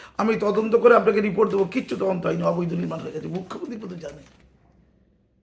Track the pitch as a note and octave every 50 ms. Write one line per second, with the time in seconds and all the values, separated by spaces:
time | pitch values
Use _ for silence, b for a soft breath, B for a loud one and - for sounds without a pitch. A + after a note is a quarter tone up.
0 | B B B - G3 A3 A3 F#3 G#3 G3+ G3 G3+ A3 A3+ G#3+ - F#3+ A#3+ A#3 A3
1 | G3 A3 G#3 G#3 G3+ G#3+ F3+ F#3 A3 G3+ F#3 G3 G3 F3+ - C4 - - F#3 F#3
2 | G3 F#3+ F#3+ F3+ E3+ E3 E3 E3+ E3+ E3+ E3+ F3 F3 E3+ E3+ E3+ F3 E3 D#3+ D#3+
3 | D#3 D#3 D#3 D#3 D3+ D#3+ D#3+ F#3 F#3 - - - F4+ - A#3+ G#3+ A3 F3+ F3+ F3
4 | D#3 C#3+ - D#3 - - - _ _ _ _ _ _ _ _ _ _ _ _ _
5 | _ _ _ _ _ _ _ _